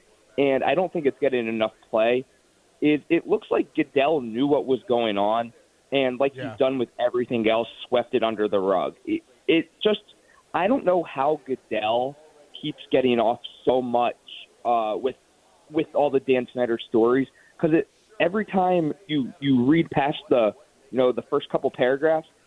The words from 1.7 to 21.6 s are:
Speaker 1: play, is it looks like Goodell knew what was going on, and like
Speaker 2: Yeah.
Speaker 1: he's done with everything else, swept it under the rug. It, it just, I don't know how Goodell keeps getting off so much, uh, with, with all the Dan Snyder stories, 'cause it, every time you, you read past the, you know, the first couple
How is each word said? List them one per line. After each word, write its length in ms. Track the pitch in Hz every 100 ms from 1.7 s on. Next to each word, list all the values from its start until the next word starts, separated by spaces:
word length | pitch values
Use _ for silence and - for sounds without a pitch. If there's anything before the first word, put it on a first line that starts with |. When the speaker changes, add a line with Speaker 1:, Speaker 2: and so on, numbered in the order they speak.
| - _
Speaker 1:
play, 360 | 113 113 127 131 _ _ _ _ _
is 180 | 147 147 -
it 160 | 165 -
looks 220 | 214 -
like 240 | - - -
Goodell 440 | 151 139 139 160
knew 260 | 120 110 143
what 200 | 143 113
was 160 | 127 -
going 280 | 120 113 101
on, 360 | 101 113 117 - _ _ _
and 260 | 135 131 123
like 160 | 139 131
Speaker 2:
Yeah. 140 | 120
Speaker 1:
he's 100 | 107
done 180 | 131 135
with 120 | 117 -
everything 500 | 123 123 120 120 110
else, 200 | 113 117 - -
swept 260 | 120 113
it 100 | 123
under 260 | 113 107 104
the 100 | 101
rug. 360 | 95 92 71 - -
It, 160 | 107 - _ -
it 240 | 165 - _
just, 200 | 214 208 - _ _ _ _
I 140 | 156 190
don't 160 | 269
know 180 | 180 180
how 380 | 165 139 143 156 -
Goodell 720 | 131 _ 107 104 120 131 143 - _ - -
keeps 180 | 151 - -
getting 280 | 139 127 120
off 200 | 110 123 - -
so 180 | - 127
much, 360 | 127 120 120 - - - - _ 117
uh, 300 | 117 107 98
with, 180 | 127 - _ _ _ _ _
with 160 | 151 151
all 160 | - 143
the 100 | 131
Dan 260 | 131 131 123
Snyder 260 | 127 120 113 -
stories, 380 | 117 117 127 131 _ _ -
'cause 140 | 165
it, 160 | 160 - _ _ -
every 260 | 165 208 202
time 480 | 190 185 180 156 - -
you, 260 | 151 113 -
you 260 | 139 131 123
read 240 | 165 160
past 280 | - 143 - -
the, 240 | 131 110 - _ _ _
you 60 | 117
know, 160 | 127
the 100 | 117 -
first 180 | 143 -
couple 220 | 160